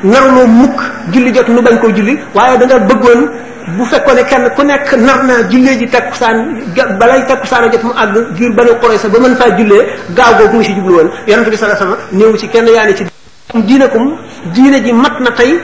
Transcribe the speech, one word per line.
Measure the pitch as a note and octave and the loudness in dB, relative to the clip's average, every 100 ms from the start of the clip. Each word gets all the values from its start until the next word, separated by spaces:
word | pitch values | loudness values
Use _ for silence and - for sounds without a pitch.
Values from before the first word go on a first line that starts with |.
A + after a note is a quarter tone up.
naruloo | G3 B3 C4+ B3+ B3+ | 2 2 4 4 4
mukk | A3+ C4+ - - - - | 4 2 0 -8 -10 -4
julli | G3+ B3 | -2 0
jot | G3+ - | 0 0
nu | A#3 | 2
bañ | B3 A#3 | 2 2
koo | A3+ | 0
julli, | G3+ G#3 D4 - | 0 -2 -4 -4
waaye | - B3 B3+ | 0 2 2
da | B3+ | 2
nga | B3+ | 2
bëggoon | G3 B3+ A#3+ A#3+ D4 - - - - E3+ | 2 0 2 2 0 -6 -16 -16 -10 -6
bu | A#3+ | -2
fekkoon | D4 - B3 | -2 2 0
ne | |
kenn | - C4 B3 - | 2 0 -2 0
ku | |
nekk | C#4+ C#4 - C4+ | 0 0 -2 0
nar | A#3 B3+ | 2 2
naa | C4 B3 G3+ | 0 0 0
jullee | B3 B3+ B3+ | 2 2 0
ji | A#3 | -2
takkusaan, | A#3+ - - A#3 A3+ B3 B3 C4 F3 | -4 -4 -4 -2 -2 -4 -8 -8 -4
ga-, | C4 G3 | -4 0
balay | A#3 C4 - | 2 2 0
takkusaan | A#3+ - B3+ A#3 | -4 -2 -2 0
a | |
jot | A3+ | 0
mu | A3+ B3 | -2 -2
àgg, | G#3+ G3+ A#3 E3 | -2 -2 -4 -4
giir | A#3+ | -2
Banu | G#3 A#3+ A3+ | 2 2 2
Qurayza | A#3+ G#3+ A3 | 0 0 0
ba | G#3+ | 2
mën | B3+ B3 | 2 2
faa | B3 F#3 | 0 2
jullee, | G#3+ G3+ C4+ - - F3 | 2 2 2 -4 -8 0
gaaw | A#3+ A3+ | 2 4
googu | G#3+ A#3+ | 2 2
nga | |
si | G3 G3 | -2 -2
jublu | F#3 F3 | 0 2
woon. | D#3+ - - | 2 -2 -2
Yonent | G#3+ A3 | 0 0
bi | G#3+ | -2
sallallahu | G#3 G#3 | -2 -2
alayhi | G3 G#3+ | -4 -6
wasallam | - F#3+ | -6 0
néew | A3 G#3+ | 2 0
ci | G#3+ | -2
kenn | A3+ A#3 | 0 2
yaa | A3+ G#3+ | 2 2
ne | G3 | -2
ci | F#3 - - - - A#3 G3+ | -6 -14 -20 -20 -8 -4 0
diinakum, | C4 C4+ A3+ B3+ D#4+ - - F3 | 2 2 0 -2 -6 -14 -16 -8
diine | F3+ C4+ C4+ | 2 2 2
ji | A3 | 0
mat | A#3 C#4+ C#4+ | 0 0 -2
na | B3 | -4
tey | A#3 A#3+ E4+ | 0 0 0